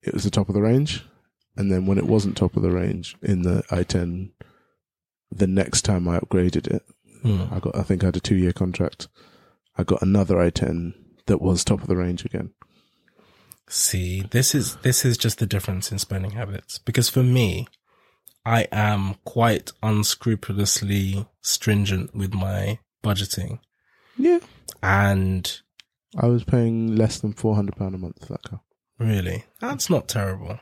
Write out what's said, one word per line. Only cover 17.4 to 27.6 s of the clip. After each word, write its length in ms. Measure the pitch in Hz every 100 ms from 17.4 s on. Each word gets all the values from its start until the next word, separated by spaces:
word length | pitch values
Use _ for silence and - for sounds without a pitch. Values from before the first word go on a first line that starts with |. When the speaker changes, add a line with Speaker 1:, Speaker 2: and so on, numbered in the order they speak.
| 110 82 - _ _ _ _ _ _ _ -
Speaker 2:
I 220 | 117 110
am 440 | 104 107 104 98 95 -
quite 460 | - 117 107 - -
unscrupulously 1400 | 113 104 104 - - 107 - 101 101 - 101 101 95 98 101 _
stringent 720 | - - - 104 101 95 85
with 200 | - 95
my 440 | 98 95 95 98 110 _ _
budgeting. 560 | 107 98 95 - 90 - _ _ _ _ _ -
Speaker 1:
Yeah. 220 | 285 349 - - - -
Speaker 2:
And 760 | - 98 143 98 95 95 90 - _ _ - _ _ -
Speaker 1:
I 120 | 120
was 160 | 120
paying 520 | - 127 117 113 113 110
less 240 | 110 -
than 140 | 107
four 220 | 104 113
hundred 200 | 104